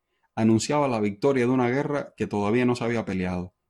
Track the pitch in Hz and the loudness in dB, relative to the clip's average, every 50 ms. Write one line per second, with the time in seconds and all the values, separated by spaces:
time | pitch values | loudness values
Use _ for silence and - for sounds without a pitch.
0 | _ _ _ _ _ _ - 113 113 110 113 110 - - 147 147 143 135 120 107 | _ _ _ _ _ _ -4 0 2 4 4 2 2 0 0 0 0 0 0 0
1 | 104 104 101 - - 139 135 127 120 123 131 127 123 120 127 139 147 147 147 139 | -2 -2 -2 0 0 2 2 2 2 2 2 2 2 0 0 0 -2 -2 -4 -6
2 | - - - - 107 98 104 104 101 101 113 127 123 123 120 - 120 117 120 113 | -6 -8 -8 -8 -6 -4 -2 -2 0 0 2 2 2 2 0 0 -2 -2 -2 -2
3 | 98 101 95 92 92 90 90 90 90 90 _ _ _ | -4 -4 -4 -4 -4 -4 -4 -6 -8 -10 _ _ _